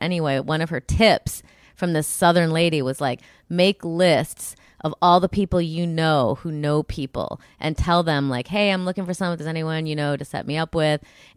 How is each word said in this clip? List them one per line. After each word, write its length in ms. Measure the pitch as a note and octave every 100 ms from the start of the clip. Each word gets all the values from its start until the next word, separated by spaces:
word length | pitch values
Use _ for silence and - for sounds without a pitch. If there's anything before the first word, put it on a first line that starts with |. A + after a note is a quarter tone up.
anyway, 380 | E3+ F3 D3+ C3+
one 220 | - D#3
of 80 | D#3+
her 100 | D#3+
tips 640 | - - A3 D#3 - - - _ _ -
from 180 | F3
this 140 | D#3 D3+
Southern 440 | - F3 F3 E3
lady 300 | D#3+ E3+ D#3
was, 180 | C3 C3+
like, 220 | C#3 B2 - _ -
make 380 | E3+ F#3+ G3 F3+
lists 720 | E3 F3+ C#3 D3 - - - _ -
of 120 | D#3 -
all 180 | F3+ F3+
the 100 | F3+
people 300 | G3+ F#3+ F3+
you 280 | E3 D#3+ F3
know 500 | D#3+ D#3+ D3+ A#2 C#3
who 100 | E3
know 320 | D3+ D3 D3+
people 580 | - - C3+ A#2 D#2+ - - -
and 160 | D#3 D3+
tell 280 | F3 F3
them, 260 | E3 C#3+ C#3
like, 180 | B2 -
"Hey, 220 | G#3 G#3
I'm 140 | F#3+ F3+
looking 200 | F#3 F3+
for 60 |
someone, 200 | F3 F3+
if 60 | E3
there's 80 | D3+
anyone 400 | D#3+ D#3+ D#3+ D#3+
you 80 | D3+
know 200 | D3 C#3+
to 80 |
set 220 | C#3+ - -
me 100 | D3+
up 200 | D#3+ E3+
with." 260 | D3+ D3+ - _ -